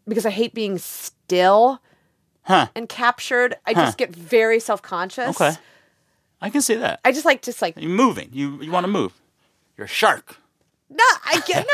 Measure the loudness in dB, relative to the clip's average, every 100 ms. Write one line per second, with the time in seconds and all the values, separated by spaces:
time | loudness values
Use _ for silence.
0 | -8 -4 -2 -2 -4 -4 -6 -6 -8 -14
1 | -16 -14 -2 2 6 6 4 2 _ _
2 | _ _ _ _ 0 2 2 -4 -12 -4
3 | -2 -2 -2 0 0 -2 -2 2 2 2
4 | -4 -6 0 2 4 2 0 -6 -4 -6
5 | -6 -6 -6 0 0 0 _ _ _ _
6 | _ _ _ _ -6 -2 0 0 -2 -2
7 | 0 2 2 0 -2 -6 -6 -4 -4 2
8 | 2 0 -8 -8 -8 -8 -6 -4 -2 -2
9 | -4 -8 _ _ _ _ _ -16 -10 0
10 | 2 2 -4 -20 _ _ _ _ _ 2
11 | 2 2 0 -2 -2 -2 2